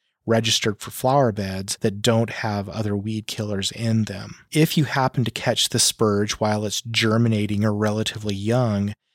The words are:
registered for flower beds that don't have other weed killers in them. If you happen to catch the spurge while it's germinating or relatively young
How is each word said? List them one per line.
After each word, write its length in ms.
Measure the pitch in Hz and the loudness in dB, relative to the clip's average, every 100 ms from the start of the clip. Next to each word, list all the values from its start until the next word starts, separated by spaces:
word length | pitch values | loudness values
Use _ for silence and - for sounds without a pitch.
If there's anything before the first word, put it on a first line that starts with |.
| _ _ - | _ _ 0
registered 520 | 113 113 - 113 101 | 2 2 0 0 -2
for 120 | - | -6
flower 420 | - 127 139 127 | -2 2 4 4
beds 460 | 104 95 95 98 - | 2 -4 -4 -6 -2
that 220 | 113 101 | -2 0
don't 260 | 113 113 113 | 2 2 2
have 400 | - 117 104 101 | -2 -4 -4 -4
other 260 | 98 104 | -4 -2
weed 320 | 101 101 110 107 | -2 -2 -6 -6
killers 460 | - 104 101 98 | -6 -4 -4 -4
in 320 | - 113 113 | -4 0 2
them. 400 | 107 98 101 - _ | 0 -4 -12 -16 _
If 240 | 156 160 - | 2 2 2
you 80 | |
happen 400 | 139 - 127 - | 0 0 0 0
to 60 | 117 | -2
catch 400 | - - 113 - | -2 -2 0 0
the 80 | 120 | 0
spurge 540 | - - 110 101 107 | 0 2 2 2 0
while 340 | - 107 107 107 | 0 0 0 -2
it's 160 | - | -6
germinating 840 | 117 110 110 110 117 110 104 104 | -4 0 2 4 4 2 0 2
or 100 | 107 | 2
relatively 600 | 104 107 107 110 110 104 | 2 0 0 -2 -4 -6
young 580 | 98 101 120 120 101 101 104 _ | -4 0 2 2 0 -2 -6 _